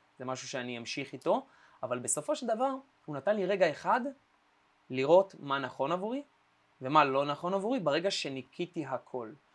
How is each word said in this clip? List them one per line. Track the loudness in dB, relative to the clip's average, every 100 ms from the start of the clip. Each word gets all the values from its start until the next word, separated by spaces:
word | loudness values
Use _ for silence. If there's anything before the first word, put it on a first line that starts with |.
| _ -12
זה |
משהו | -8 -8 -6
שאני | -8 -6 -8
אמשיך | -8 -8 -8
איתו, | -4 0 0 0 _ -20 -10
אבל | -6 -4
בסופו | -2 -4 -2 -4
של | -2
דבר, | 0 0 -2 -10 _ -10
הוא | -4
נתן | 0 0
לי | 2
רגע | 4 4
אחד | 2 0 2 0 -10 _ _ _ _ _ _ -6
לראות | 0 8 8 6 -2
מה | -4 -2
נכון | -2 -2 -2
עבורי, | -2 -4 -6 -10 _ _ _ _ -10
ומה | 2 4
לא | 6 4
נכון | 0 -2 -2
עבורי, | -2 -2 -2
ברגע | 0 0 0
שניקיתי | -2 -6 -8 -10 -8 -8 -6 -6
הכל. | -8 -8 -10 -10 -14 _